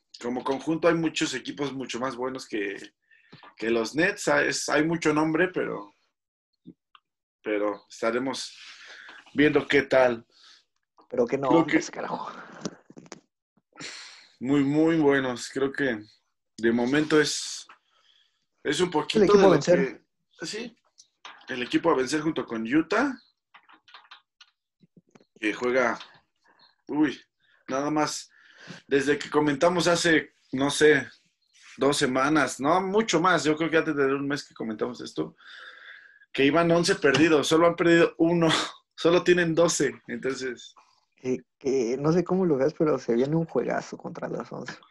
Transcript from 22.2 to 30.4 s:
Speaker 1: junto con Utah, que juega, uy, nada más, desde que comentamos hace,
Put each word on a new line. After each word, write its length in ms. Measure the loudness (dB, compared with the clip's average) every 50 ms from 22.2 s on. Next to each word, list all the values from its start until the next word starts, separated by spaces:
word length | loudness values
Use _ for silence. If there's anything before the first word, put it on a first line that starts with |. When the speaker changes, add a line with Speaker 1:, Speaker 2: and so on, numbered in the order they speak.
Speaker 1:
junto 240 | -2 -4 -4 -4 -6
con 220 | -6 -6 -6 -4
Utah, 500 | 0 0 0 2 2 0 0 0 0 -4 -8 _ _ _ _ _ _ -20 -20 _ _ -20 _ _ _ -20 -20 _ -20 -20 -20 _ _ _ _ -20 _ _ _ _ _ _ _ _ _ _ _ _ _ _ _ _ _ _ -6
que 140 | -4 -4 -4
juega, 460 | -2 -2 0 0 0 0 0 -2 -6 -10 -20 -20 _ _ _ _ _ _ _ _ _ _ _ _ _ _
uy, 320 | -6 -2 0 0 0 -2 -6 -16 _ _ _ _ _ _ _ _
nada 240 | -8 -6 -4 -4 -2
más, 400 | 0 0 -2 -2 -4 -8 -14 _ _ _ _ _ _ -20 -20 -20 -20 -14 _
desde 300 | 0 0 2 2 2 0
que 120 | -2 -2 -2
comentamos 580 | 0 2 2 2 2 4 2 2 4 2 2
hace, 460 | 2 2 2 2 2 2 2 0 -4 _ _